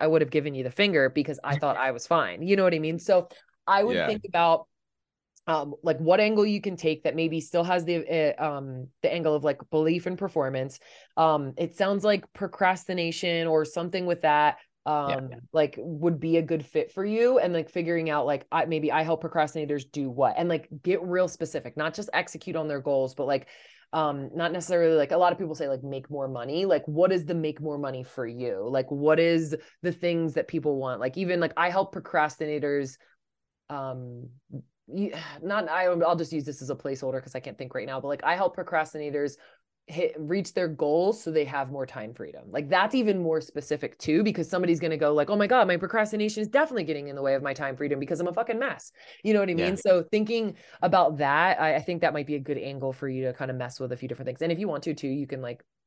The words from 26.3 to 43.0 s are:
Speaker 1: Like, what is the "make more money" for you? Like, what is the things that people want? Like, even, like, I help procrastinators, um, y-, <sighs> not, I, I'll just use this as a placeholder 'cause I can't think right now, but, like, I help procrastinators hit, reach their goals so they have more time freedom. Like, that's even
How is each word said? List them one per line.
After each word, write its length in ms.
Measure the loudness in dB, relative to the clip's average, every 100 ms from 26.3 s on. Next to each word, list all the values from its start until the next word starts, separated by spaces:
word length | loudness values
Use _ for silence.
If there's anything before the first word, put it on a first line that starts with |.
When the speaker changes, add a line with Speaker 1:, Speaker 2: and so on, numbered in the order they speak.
| -6 -6 -2 2
Speaker 1:
Like, 200 | 2 0
what 240 | 2 4
is 120 | 2 -2
the 80 |
"make 280 | -2 -4 -4
more 160 | -6 -6
money" 260 | -6 -8
for 240 | -10 -8 -8
you? 400 | -6 -6 -4 -2
Like, 220 | -2 -2
what 260 | 2 4 6
is 380 | 6 4 0 -6 -10 _
the 120 | -6
things 400 | -2 0 0 0
that 160 | -2 -2
people 260 | -2 -2 -2
want? 220 | -2 -2
Like, 160 | -4 -2
even, 240 | -2 0
like, 140 | 0 0
I 140 | 0
help 260 | 0 -2 -6
procrastinators, 1040 | -2 0 0 -2 -4 -2 -2 -2 -4 -10 _ _ _ _ _ _ -14
um, 600 | -10 -8 -10 -12 -14 -18 -20 _ -18 -18 _ -10
y-, 260 | -6 -4 -6 -12
<sighs> 140 | -10
not, 280 | -4 -2 -2
I, 160 | 0 2
I'll 320 | 2 2 2
just 160 | -2
use 100 | -6
this 180 | -6 -8
as 80 | -8
a 60 | -6
placeholder 460 | -6 -6 -6 -6
'cause 100 | -8 -12
I 40 |
can't 180 | -12 -12
think 160 | -10
right 140 | -8 -8
now, 140 | -6
but, 80 | -6
like, 140 | -2 0
I 100 | 2
help 220 | 0 -2
procrastinators 800 | -2 -2 -2 -6 -6 -2 -4 -6 -20 _ _ _ -12
hit, 240 | -2 -2 -2
reach 340 | -4 -2 -2
their 140 | -2 -2
goals 560 | 0 2 2 2 0
so 80 | 0
they 140 | 0 0
have 260 | -2 -4
more 140 | -6 -8
time 280 | -10 -12
freedom. 300 | -12 -14 -16 -8
Like, 160 | -6 2
that's 260 | 2 4
even 260 | 2